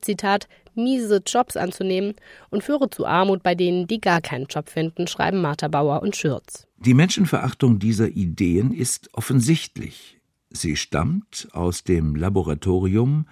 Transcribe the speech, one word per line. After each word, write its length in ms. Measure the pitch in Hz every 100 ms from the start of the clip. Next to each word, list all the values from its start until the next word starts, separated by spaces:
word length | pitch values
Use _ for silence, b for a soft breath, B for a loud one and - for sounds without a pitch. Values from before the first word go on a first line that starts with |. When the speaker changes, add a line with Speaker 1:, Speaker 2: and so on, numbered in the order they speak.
Speaker 1:
Zitat, 480 | - 202 202 202 - b b
„miese 480 | 226 247 262 220 202
Jobs 320 | - 240 254 -
anzunehmen“ 580 | 180 - 190 185 202 - B B B
und 140 | 208
führe 260 | - 285 269
zu 160 | - -
Armut 360 | 175 196 190
bei 120 | 180
denen, 320 | 175 180 180 175
die 140 | 220
gar 200 | 196 170
keinen 260 | 165 127 139
Job 240 | - -
finden, 360 | 160 165 - 175
schreiben 340 | - 175 190
Marterbauer 640 | 160 151 151 151 147 147
und 140 | 208 -
Schürz. 500 | 156 120 - - _ _
Speaker 2:
Die 160 | 127
Menschenverachtung 840 | 127 180 - 180 - 131 - 127 104
dieser 300 | 107 104 113
Ideen 640 | - 90 78 90 87 131
ist 380 | 165 123 - -
offensichtlich. 1080 | - 113 131 117 165 - - - - - _ _ _ _
Sie 260 | - 82 73
stammt 720 | - 76 87 190 - - -
aus 320 | - 87 87
dem 300 | - 85 78
Laboratorium 1120 | 76 92 98 80 76 95 92 92 104 127 151 156